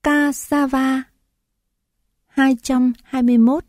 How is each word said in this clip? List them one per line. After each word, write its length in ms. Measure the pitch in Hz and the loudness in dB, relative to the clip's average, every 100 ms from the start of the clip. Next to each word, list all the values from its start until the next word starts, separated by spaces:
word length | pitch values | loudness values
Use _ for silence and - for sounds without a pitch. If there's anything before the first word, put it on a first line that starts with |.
Ca 280 | 302 294 294 | 0 0 -2
Sa 360 | 269 - 285 277 | -4 -4 -2 -2
Va. 360 | 269 262 262 262 _ _ _ _ _ _ _ _ _ _ _ _ | -2 -2 -4 -8 _ _ _ _ _ _ _ _ _ _ _ _
Hai 300 | - 269 247 | 0 0 0
trăm 300 | - 254 254 233 | -2 0 0 -2
hai 200 | _ 262 | _ -2
mươi 140 | 247 240 | 2 4
mốt. 260 | 226 302 | 4 2